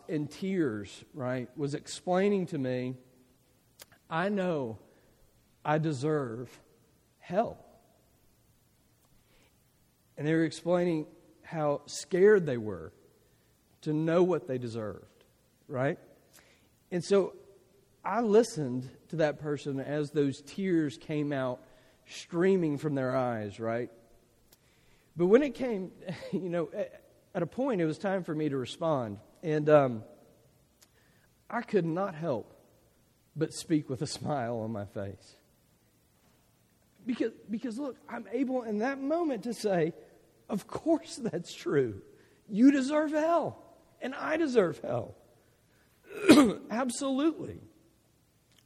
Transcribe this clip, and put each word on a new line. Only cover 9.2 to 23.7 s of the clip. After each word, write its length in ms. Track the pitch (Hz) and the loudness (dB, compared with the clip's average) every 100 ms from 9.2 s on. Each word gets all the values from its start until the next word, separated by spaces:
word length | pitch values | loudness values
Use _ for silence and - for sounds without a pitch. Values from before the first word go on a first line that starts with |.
| _ _ _ _ _ _ _ _ _ - | _ _ _ _ _ _ _ _ _ -6
And 100 | 147 | 0
they 80 | |
were 100 | 160 | 2
explaining 600 | 160 - 170 175 180 160 151 - - _ | 2 -2 0 2 2 0 -4 -12 -20 _
how 400 | - 170 151 143 - | -10 -4 -2 -2 -6
scared 600 | - - 185 196 208 156 | -12 -4 6 8 8 4
they 120 | 120 | -2
were 340 | 107 90 82 - _ _ _ _ _ _ _ _ | -4 -8 -12 -18 _ _ _ _ _ _ _ _
to 100 | - | -4
know 300 | 151 160 170 | 0 2 4
what 240 | 180 160 - | 4 2 -2
they 120 | 131 | -6
deserved, 640 | 120 113 107 - - _ _ _ _ _ - | -6 -8 -8 -10 -16 _ _ _ _ _ -8
right? 320 | 131 139 180 - - _ - - _ _ _ _ | -2 0 -2 -8 -20 _ -20 -20 _ _ _ _
And 140 | 180 | -4
so 300 | - 202 180 - - - _ _ _ _ | 2 4 2 -4 -20 -20 _ _ _ _
I 160 | 170 208 | -4 0
listened 680 | 233 208 233 156 135 127 127 - - | 6 6 6 2 -4 -4 -6 -14 -8
to 80 | 160 | 0
that 220 | 151 139 | 0 0
person 420 | 151 143 151 135 | -4 -6 -4 -6
as 300 | 127 147 147 | -4 -4 -2
those 320 | 160 143 131 | 0 0 0
tears 540 | - - 190 170 151 - | -8 -6 0 2 0 -4
came 360 | - 151 147 | -6 -4 -2
out 280 | 139 131 123 - - - _ - | -2 -4 -6 -12 -20 -20 _ -20
streaming 720 | - - 175 190 196 160 143 | -18 -6 2 4 4 2 0
from 180 | 151 | -2
their 200 | 139 131 | -2 0
eyes, 460 | 131 123 113 104 101 | 0 0 -2 -6 -6
right? 300 | 113 | -4